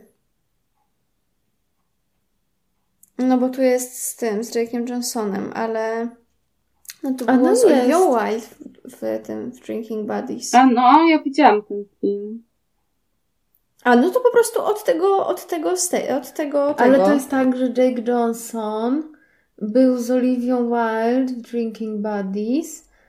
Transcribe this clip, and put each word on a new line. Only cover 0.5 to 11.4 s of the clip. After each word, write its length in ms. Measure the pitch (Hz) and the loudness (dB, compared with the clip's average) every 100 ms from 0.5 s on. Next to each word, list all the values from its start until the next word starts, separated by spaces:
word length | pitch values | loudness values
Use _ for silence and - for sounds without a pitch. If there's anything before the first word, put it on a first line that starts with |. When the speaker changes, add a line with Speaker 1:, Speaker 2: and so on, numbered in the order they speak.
| _ _ _ _ _ _ _ _ _ _ _ _ _ _ _ _ _ _ _ _ _ _ _ _ _ _ - | _ _ _ _ _ _ _ _ _ _ _ _ _ _ _ _ _ _ _ _ _ _ _ _ _ _ -4
Speaker 1:
No 200 | 254 254 | 0 0
bo 100 | 254 | 0
tu 140 | 254 | 0
jest 400 | 262 247 254 - | 0 0 -2 -10
z 120 | - - | -12 -6
tym, 280 | 233 208 | -4 -4
z 60 | 233 233 | -4 -4
Jake'iem 340 | 233 240 240 | -4 -6 -6
Johnsonem, 600 | 247 240 233 208 196 - | -6 -6 -4 -4 -4 -6
ale 540 | - 226 220 220 226 240 - _ _ _ _ _ _ - - | -6 -6 -4 -4 -4 -6 -10 _ _ _ _ _ _ -20 -10
no 120 | 269 262 | -6 -4
tu 60 | 233 | 2
Speaker 2:
A 40 | |
Speaker 1:
było 160 | 254 254 | 4 4
Speaker 2:
no 80 | 453 | 4
Speaker 1:
z 80 | |
Olivią 600 | 427 269 247 330 370 233 202 | 6 6 4 4 4 2 0
Speaker 2:
jest. 320 | 226 - - | -4 -8 -20
Speaker 1:
Wilde 220 | - - | -20 -20
w, 380 | 254 - 220 220 | -20 -10 -6 -6
w 40 | 220 | -8
tym, 240 | 220 240 | -10 -10
w 80 | 247 | -14
Drinking 460 | - 220 233 220 214 | -10 -10 -8 -8 -6
Buddies. 420 | 208 - 208 - | -6 -6 -10 2
Speaker 3:
A 120 | 240 262 | 6 6
no, 420 | 240 247 294 330 | 6 6 6 6
ja 100 | 311 | 2
widziałam 400 | 294 277 | 0 4